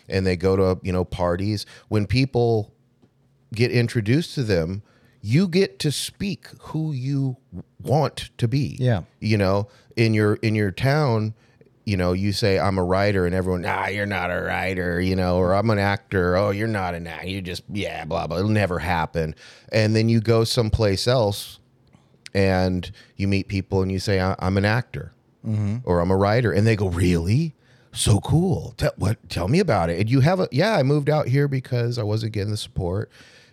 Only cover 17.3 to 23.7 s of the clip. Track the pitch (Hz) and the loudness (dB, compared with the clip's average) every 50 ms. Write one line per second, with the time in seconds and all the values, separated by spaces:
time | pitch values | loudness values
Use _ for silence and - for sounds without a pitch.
17.3 | 95 101 92 87 90 82 - - 95 101 92 85 80 80 80 78 82 85 80 78 | -6 -6 -6 -8 -10 -10 -10 -10 -8 -6 -6 -6 -6 -8 -8 -6 -6 -4 -4 -4
18.3 | 80 85 98 107 110 107 101 87 90 80 76 90 90 82 80 - - 85 80 78 | -4 -2 0 0 2 0 0 0 -2 -2 -2 -2 -2 0 -2 -2 -2 -4 -4 -4
19.3 | 78 - - - - - - - - 110 110 107 110 110 113 113 117 113 107 113 | -6 -10 -16 -20 -20 -20 -8 -2 0 2 2 4 4 4 4 4 2 2 2 2
20.3 | 117 113 113 - - 127 113 107 - - 113 101 98 - - 120 120 127 110 101 | 2 2 2 2 0 0 0 0 0 0 2 2 2 2 2 2 2 2 2 2
21.3 | 101 - - - - - _ _ _ _ _ _ _ _ _ _ _ _ - - | 0 -2 -8 -14 -16 -20 _ _ _ _ _ _ _ _ _ _ _ _ -12 -4
22.3 | - 98 98 95 95 92 92 92 92 90 85 - 95 - - - _ - 98 98 | 0 2 2 4 4 2 2 2 0 -2 -4 -8 -12 -18 -20 -16 _ -4 -2 0
23.3 | 101 98 95 - 104 95 92 - | 0 0 -2 -2 -4 -4 -4 -2